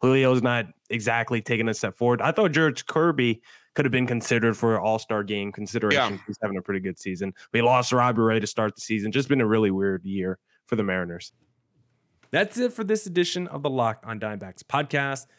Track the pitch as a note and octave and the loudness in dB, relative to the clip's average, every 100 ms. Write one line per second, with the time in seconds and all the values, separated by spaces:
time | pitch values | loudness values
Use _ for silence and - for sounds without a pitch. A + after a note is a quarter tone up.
0 | B2+ C3+ C3 B2+ A#2+ A#2+ F#2 - - A#2 | 2 4 4 4 2 0 -4 -10 -8 -4
1 | G#2+ A#2 A2+ A#2 - A2+ A2+ G#2+ G#2 - | 0 0 0 -4 -2 -2 0 -2 -4 0
2 | B2 B2 - - G3+ D#3 D#3+ - - D#3 | 2 2 2 2 2 4 2 0 -2 2
3 | E3+ C#3+ A#2+ A2 - - _ - B2 B2+ | 2 2 0 0 -8 -20 _ -2 0 0
4 | B2 A#2+ - A#2+ A#2 G#2+ A#2 G#2+ G#2 A2 | 0 -2 0 2 2 2 0 2 0 -2
5 | - A2 G2+ G#2 G2+ G2+ G#2 A#2 G#2 C#3+ | -2 -4 -2 -4 -6 -8 -6 -2 0 2
6 | A#2 F#2+ - G2+ G#2 G2 F#2 G2 F#2 F2 | 0 -2 -10 -6 -4 -4 -4 -4 -4 -8
7 | G2 F2+ F#2+ - - A2+ A#2+ B2+ A#2+ B2+ | -8 -6 -6 -8 -4 0 4 4 2 2
8 | B2 A#2 A2+ A2 G#2 - G#2+ - - A2 | 4 4 4 2 0 -2 -2 -4 -4 -4
9 | G#2+ A#2 C3+ C#3 A2 A2 G#2 F#2+ G2 F#2+ | -2 -2 0 2 4 4 4 2 0 -2
10 | F#2+ G2 F#2 F#2 _ _ - A2+ G2 F#2 | -4 -4 -4 -6 _ _ -4 -2 0 -2
11 | F2 F2 - _ _ _ _ _ _ _ | -4 -8 -14 _ _ _ _ _ _ _
12 | _ _ _ E3 G#3 A#3+ B3 A#3+ G3+ G#3+ | _ _ _ 0 0 0 -2 -2 -2 -2
13 | G3 F3 F3 F3+ F3+ C#3+ C#3+ C3 A2+ G#2+ | 0 0 0 -2 -6 -4 -2 0 0 -2
14 | A2+ A2 G#2+ G#2 F#2+ - - C#3 C#3+ C#3+ | -8 -8 -6 -8 -12 -16 -4 -4 -2 -2
15 | C#3 C3+ - | -2 -6 -10